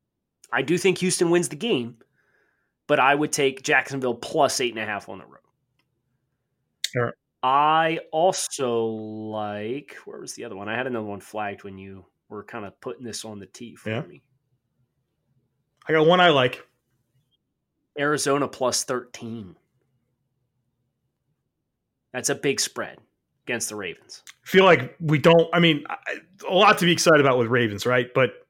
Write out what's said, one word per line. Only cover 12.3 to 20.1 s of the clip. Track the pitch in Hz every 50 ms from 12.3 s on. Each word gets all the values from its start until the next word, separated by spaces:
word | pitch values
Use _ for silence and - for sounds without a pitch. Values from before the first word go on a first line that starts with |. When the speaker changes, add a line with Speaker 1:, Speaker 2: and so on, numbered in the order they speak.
| 104 104 98
Speaker 1:
kinda | - - 117 104 95 - _
putting | - 135 120 -
this | 127 117 104 - -
on | 113 107 101
the | 98
tee | - - - 120 113 78
for | - - 110
Speaker 2:
Yeah. | 110 117
Speaker 1:
me. | - - - 143 _ _ _ _ _ _ _ _ _ _ _ _ _ _ _ _ _ _ _ _ _ _ _ _ _ _ _ _ _ _ _ _ - -
Speaker 2:
I |
got | 156 160 156
one | 160 180 180
I | 180 175
like. | 151 135 127 127 - - - _ _ _ _ _ _ _ _ _ _ _ _ _ _ _ _ _ _ _ _ _ _ _ _ _ - 143
Speaker 1:
Arizona | 143 147 151 139 - 143 139 147 139
plus | 131 - - 127 123 - - -
thirteen. | - 131 123 123 - - - 123 113 113 117 104 90 82 _ _ _ _ _ _ _ _ _ _ _